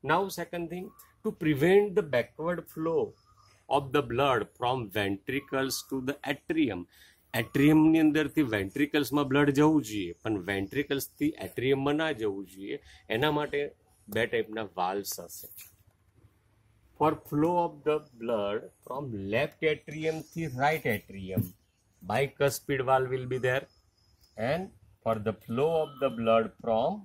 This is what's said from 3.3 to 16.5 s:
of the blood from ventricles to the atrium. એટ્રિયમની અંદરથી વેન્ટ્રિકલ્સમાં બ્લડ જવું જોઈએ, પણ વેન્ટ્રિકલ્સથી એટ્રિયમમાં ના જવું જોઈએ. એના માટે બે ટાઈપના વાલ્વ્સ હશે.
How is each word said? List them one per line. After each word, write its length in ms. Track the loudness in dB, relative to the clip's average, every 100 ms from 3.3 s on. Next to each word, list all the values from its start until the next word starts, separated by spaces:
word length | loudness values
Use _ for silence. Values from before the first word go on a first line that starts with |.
| _ _ _ -2
of 240 | -2 0 -2
the 60 | 0
blood 360 | 0 2 2 -2 _
from 320 | -2 -2 -2 -2
ventricles 760 | 0 -2 -4 -6 -4 -4 -2 -4 -6
to 160 | -6 -4
the 80 | -6 -6
atrium. 500 | -6 _ 0 0 -2 -10 _ -20 _ _ -4
એટ્રિયમની 600 | -2 4 6 8 8 6
અંદરથી 400 | 4 4 0 0 0
વેન્ટ્રિકલ્સમાં 720 | 0 -2 -2 0 0 0 0 2
બ્લડ 180 | 4 4 6
જવું 240 | 6 4 0
જોઈએ, 260 | -6 -6 -6
પણ 160 | -4 -4 -2
વેન્ટ્રિકલ્સથી 800 | -2 -2 -4 -4 -4 -6 _ -4 -4 -10
એટ્રિયમમાં 480 | -4 0 2 0 0
ના 140 | -2 -2
જવું 260 | -4 -4 -12
જોઈએ. 240 | -14 -10 -10 -12 -20 -4 0
એના 140 | 2 0
માટે 220 | -2 -4 -6 -10 _ _ -6
બે 80 | -2 0
ટાઈપના 380 | -2 -4 -6 -8 -4
વાલ્વ્સ 360 | -2 -2 -6 -10 -12
હશે. 220 | -18 -18 -20 -20 _ _ _ _ _ _ _ _